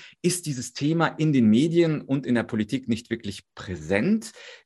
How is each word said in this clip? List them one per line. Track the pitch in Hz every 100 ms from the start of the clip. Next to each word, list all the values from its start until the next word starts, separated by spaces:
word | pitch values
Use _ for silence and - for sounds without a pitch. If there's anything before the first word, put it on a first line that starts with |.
| - _
ist | 175 170
dieses | 151 127 -
Thema | - 143 165 156
in | - 156
den | 135 110
Medien | 110 165 170 165 151
und | - 135 123
in |
der | 120
Politik | 113 107 104 135 113
nicht | 110 -
wirklich | 113 101 - -
präsent. | - 95 85 78 98 170 220 - - - -